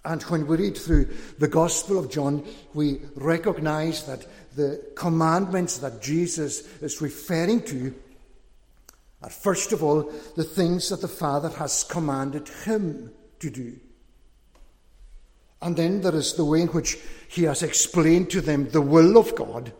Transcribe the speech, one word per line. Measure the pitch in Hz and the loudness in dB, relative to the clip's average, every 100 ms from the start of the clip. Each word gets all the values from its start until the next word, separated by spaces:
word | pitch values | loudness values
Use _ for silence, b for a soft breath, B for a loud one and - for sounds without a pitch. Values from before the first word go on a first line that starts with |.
And | 151 160 | -6 -6
when | - 170 147 | -2 -4 0
we | 165 | 0
read | 196 - | 0 -4
through | - 156 - B B B | 2 4 4 B B B
the | 151 | 2
Gospel | 156 165 - - 190 | 4 2 0 0 -2
of | 135 | 0
John, | 151 143 147 B B B | -2 0 -2 B B B
we | 147 147 139 - - | -2 -2 -2 -8 -6
recognize | 143 165 175 170 151 156 160 156 | -2 0 0 -2 -2 0 -2 -4
that | - 131 - B B 135 | -8 -12 -14 B B -2
the | 143 147 - - | -2 -2 -12 -6
commandments | 175 165 160 170 190 185 175 - | 0 2 4 2 2 0 -2 -4
that | 139 113 | -8 -8
Jesus | 120 156 170 - 143 - B B | -4 -2 0 -2 -4 -6 B B
is | 143 - | -10 -6
referring | 151 - - 165 175 226 | -8 -8 -4 -2 2 0
to | - 135 127 131 - - - - - - _ _ - _ _ _ | 0 -6 -8 -10 -20 -20 -20 -20 -20 -20 _ _ -20 _ _ _
are, | - | -18
first | - 202 185 - | -4 -2 0 0
of | 202 | 0
all, | 151 151 151 B B - | 2 2 0 B B -6
the | |
things | 156 - 175 175 - | -4 0 0 0 -2
that | 196 | -6
the | 175 | -8
Father | - 156 139 156 | -4 -2 -2 -4
has | - 151 - - | -6 -4 -4 -4
commanded | 175 156 135 139 147 147 | -4 -2 -2 -4 -6 -10
him | - - 220 185 135 117 - - _ | -12 -2 -2 -2 -6 -14 -20 -20 _
to | 151 | -10
do. | 117 120 - - - _ _ _ _ _ _ - _ _ _ - - - _ _ _ | -8 -12 -14 -20 -20 _ _ _ _ _ _ -20 _ _ _ -20 -20 -20 _ _ _
And | 170 170 | -4 0
then | 165 196 | 2 2
there | 185 160 | 0 0
is | 139 | -2
the | - | 0
way | 151 156 | 2 4
in | 170 | 2
which | 165 127 - B B B | 0 -2 -6 B B B
he | - | 0
has | 160 135 | 0 0
explained | 165 - - 175 160 170 185 | -2 0 2 4 6 6 4
to | 190 | -2
them | 156 147 135 | 0 0 2
the | 156 | 2
will | 139 160 165 226 | 6 8 10 10
of | 208 - | 6 -2
God | - 117 123 - | -6 -8 -12 -16